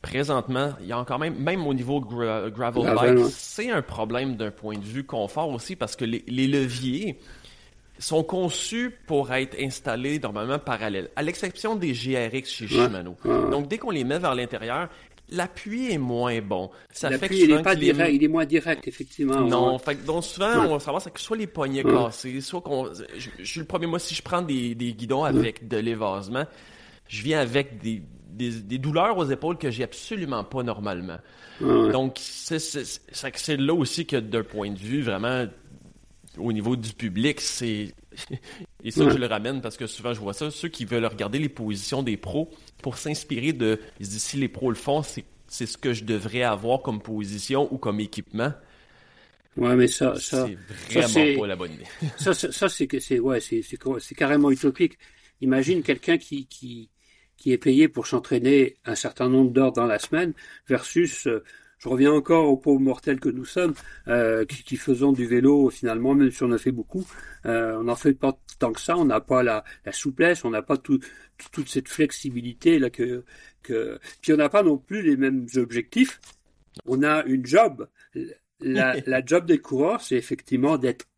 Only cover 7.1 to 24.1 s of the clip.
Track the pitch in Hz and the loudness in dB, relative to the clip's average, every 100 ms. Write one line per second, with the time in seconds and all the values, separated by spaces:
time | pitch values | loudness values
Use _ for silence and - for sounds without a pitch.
7.1 | 131 - - - - - _ _ - - | -8 -16 -20 -20 -20 -20 _ _ -12 -2
8.1 | 160 160 185 180 - - 233 247 240 - | 0 0 0 -2 -2 -6 -4 -4 -8 -2
9.1 | 147 127 131 135 - 135 127 139 117 131 | -2 0 -2 -2 -4 -6 -6 -6 -4 -4
10.1 | 151 131 104 113 143 139 117 110 98 87 | -4 -4 -6 -4 -4 -4 -4 -4 -4 -6
11.1 | - 151 170 190 - 214 220 175 120 123 | -6 -6 -4 -8 -6 -4 -2 -2 -4 -2
12.1 | 131 117 127 131 - 110 123 123 98 90 | -2 -2 -4 -8 -10 -2 2 2 0 -8
13.1 | 87 113 120 - 139 143 220 247 165 127 | -8 0 0 2 -2 -2 -6 -4 -2 -2
14.1 | 151 175 127 120 120 113 131 175 - - | 0 0 -2 -4 -6 -6 -6 -6 -12 -20
15.1 | - _ 170 175 - - 226 254 170 127 | -20 _ -6 -6 -6 -10 -6 -4 -2 -2
16.1 | 120 123 117 101 98 95 - - - 147 | -2 -2 -2 -4 -4 -6 -12 -20 -8 -2
17.1 | 131 190 190 165 151 165 185 143 147 165 | -2 0 6 6 6 4 4 4 4 4
18.1 | 143 151 160 151 160 165 156 - - 127 | 4 2 2 2 0 0 -4 -4 -12 -14
19.1 | - 143 135 131 127 127 127 - 143 139 | -4 0 2 2 4 4 2 -2 -6 -2
20.1 | 160 170 - 202 233 170 151 147 147 175 | -4 -4 -2 2 4 2 0 -2 -6 -6
21.1 | - - 220 208 - 139 135 123 127 117 | -10 -6 -6 -4 -4 -2 0 4 4 2
22.1 | 113 127 127 135 180 175 139 127 85 - | -4 -10 -8 -8 -10 -4 -4 -4 -10 -14
23.1 | 92 123 - 92 165 156 185 170 165 - | -14 -14 -12 -10 -10 -6 -4 -2 -4 -4